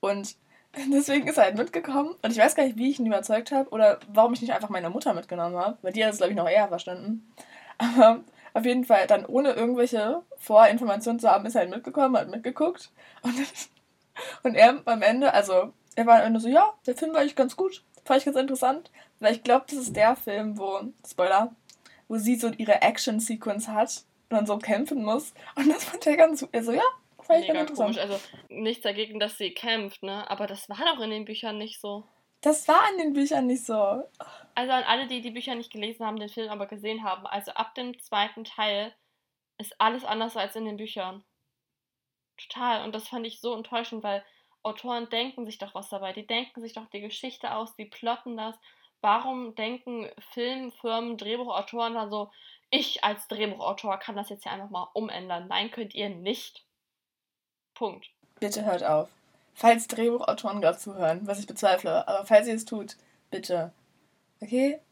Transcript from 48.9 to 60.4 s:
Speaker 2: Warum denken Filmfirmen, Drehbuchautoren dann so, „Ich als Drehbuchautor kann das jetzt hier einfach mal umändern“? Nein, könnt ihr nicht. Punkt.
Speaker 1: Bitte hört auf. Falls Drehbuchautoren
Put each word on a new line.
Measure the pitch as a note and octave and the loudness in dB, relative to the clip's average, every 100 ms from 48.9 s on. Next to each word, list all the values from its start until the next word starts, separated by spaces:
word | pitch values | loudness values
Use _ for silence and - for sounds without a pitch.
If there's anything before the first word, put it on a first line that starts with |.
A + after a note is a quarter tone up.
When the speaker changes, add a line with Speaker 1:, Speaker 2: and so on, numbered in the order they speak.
| _ | _
Speaker 2:
Warum | G#3+ A3 B3+ C4 A#3+ | 0 0 -2 -8 -10
denken | A3 A3 B3 B3 A#3+ G#3 - - | -8 -8 -8 -10 -12 -12 -16 -18
Filmfirmen, | - A#3+ C4 B3+ - A#3 A3+ A#3 A3+ | -8 -6 -6 -12 -10 -6 -6 -6 -10
Drehbuchautoren | G#3 A#3 A#3+ F#3 G3+ A#3 A#3 | -8 -8 -6 -6 -6 -6 -6
dann | A3+ G#3 | -4 -6
so, | G#3 G3+ _ - - _ | -8 -10 _ -20 -20 _
„Ich | C4+ - - | -2 -2 -2
als | G#3 G#3 - | -2 -4 -10
Drehbuchautor | A3 G#3+ G3 - G3 A3 F#3+ | -6 -6 -4 -6 -6 -6 -8
kann | - G3+ | -8 -12
das | G3+ | -12
jetzt | G3+ | -14
hier | - | -12
einfach | G3 G3 | -12 -10
mal | F#3 F3+ | -12 -8
umändern“? | - A3 - F#3 F3 F#3 | -8 -8 -10 -10 -10 -6
Nein, | F#3+ G#3+ | -6 -6
könnt | A#3 G#3 | -8 -12
ihr | - G#3 | -8 -8
nicht. | F3 F#3 B3 - - _ _ _ _ _ _ _ _ _ _ _ | -8 -8 -8 -10 -20 _ _ _ _ _ _ _ _ _ _ _
Punkt. | - A3 - - _ _ _ | -8 -8 -8 -20 _ _ _
Speaker 1:
Bitte | G#3 G#3 | -6 -4
hört | G#3 F3+ | -2 -2
auf. | - D3+ D#3 _ _ _ _ | 0 0 -2 _ _ _ _
Falls | - A3+ A3+ A3+ | 2 4 4 2
Drehbuchautoren | A3+ A#3 A#3+ - G#3+ | -2 -2 0 -2 -4